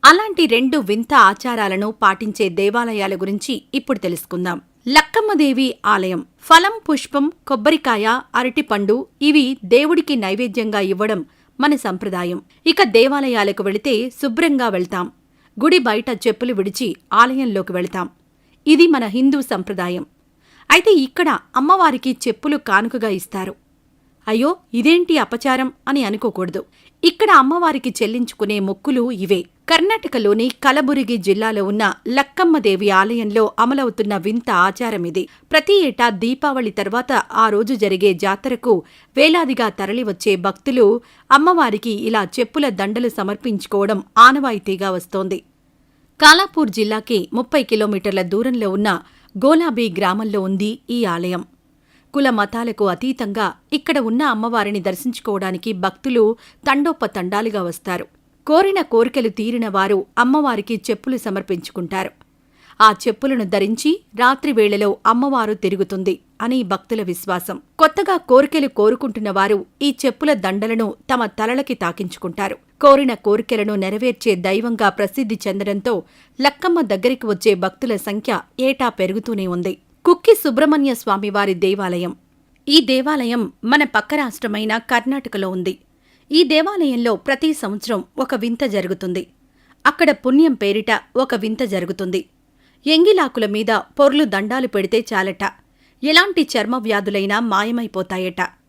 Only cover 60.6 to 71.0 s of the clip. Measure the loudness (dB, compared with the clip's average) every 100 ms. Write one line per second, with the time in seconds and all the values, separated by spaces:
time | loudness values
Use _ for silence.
60.6 | -4 -6 -4 -6 -4 -6 -4 -6 -4 -6
61.6 | -6 -10 -6 -6 -6 _ _ _ _ _
62.6 | _ _ 4 4 -4 -2 -2 -2 0 0
63.6 | 0 0 0 -2 _ 0 2 2 0 2
64.6 | 2 2 0 0 0 2 2 0 -2 -2
65.6 | -2 -2 -4 -2 -4 -4 _ _ -2 -2
66.6 | -2 -6 _ -6 -4 -6 -4 -6 -6 -12
67.6 | _ _ 2 2 -2 -2 4 4 4 0
68.6 | -2 2 2 2 -4 -6 -4 -2 0 0
69.6 | -4 _ -4 0 -4 -2 0 0 -2 -4
70.6 | -4 -2 -4 -6